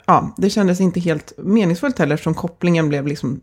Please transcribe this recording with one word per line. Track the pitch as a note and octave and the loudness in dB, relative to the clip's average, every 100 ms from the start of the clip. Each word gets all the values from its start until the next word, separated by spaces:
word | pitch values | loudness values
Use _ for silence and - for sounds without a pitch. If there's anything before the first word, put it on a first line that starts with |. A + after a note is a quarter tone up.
| - | 0
ja, | E3+ - - | 2 0 -2
det | F#3+ | -2
kändes | G#3+ F#3+ F3+ | 2 0 2
inte | F#3 F3 | 0 0
helt | F3 D3+ - - | -2 -4 -6 -8
meningsfullt | F3+ A3 F#3 F3 C#4+ B3 | 0 2 2 0 -2 0
heller, | D3 | 0
eftersom | D3+ E3 | 0 -2
kopplingen | D#3+ E3+ - F3 E3+ D#3 | -2 -4 -2 0 2 2
blev | C#3+ C#3+ | 0 -2
liksom | C#3+ C#3+ C#3 | -4 -6 -6